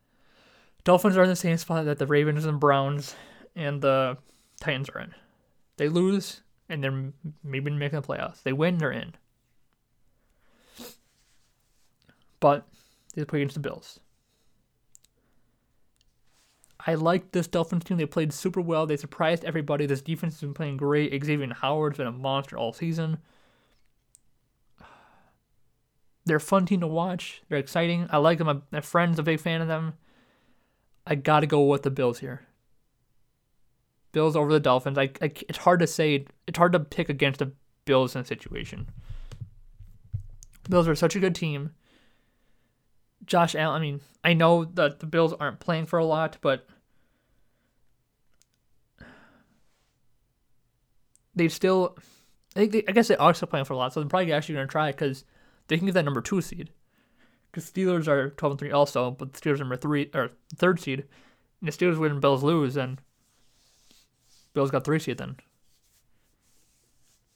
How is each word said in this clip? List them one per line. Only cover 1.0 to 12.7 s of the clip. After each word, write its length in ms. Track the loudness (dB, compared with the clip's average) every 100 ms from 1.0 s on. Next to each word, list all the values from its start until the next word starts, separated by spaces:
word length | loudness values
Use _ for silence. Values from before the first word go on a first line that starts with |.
| 6 6
are 40 |
in 60 | 4
the 80 | 4
same 220 | 0 -2
spot 260 | -2 -2
that 140 | -2 -2
the 80 | 2
Ravens 400 | 2 2 0 -2
and 120 | 2
Browns 560 | 4 4 2 -2 -6 -14 -20 -20 -16
and 280 | -8 -6 0
the 340 | 2 2 0 -4 -14 _ _ -10
Titans 280 | -4 -4 -6
are 120 | -10
in. 140 | -12 -16 _ _ _ _ _ -4
They 140 | 0
lose, 500 | 2 2 2 -2 -12 _ _ -10
and 120 | -6
they're 80 | -4
m-, 220 | -4 -6 -10 -14 -14
maybe 260 | -8 -6 -4
making 300 | -4 -4 -4
the 60 | -6
playoffs. 360 | -6 -8 -6
They 120 | -4
win, 240 | 0 0 2
they're 120 | -2
in. 240 | -4 -10 -16 _ _ _ _ _ _ _ _ _ _ _ _ _ _ _ -20 -20 -20 _ _ _ _ _ _ _ _ _ _ _ _ _ _
But 280 | 4 4 -2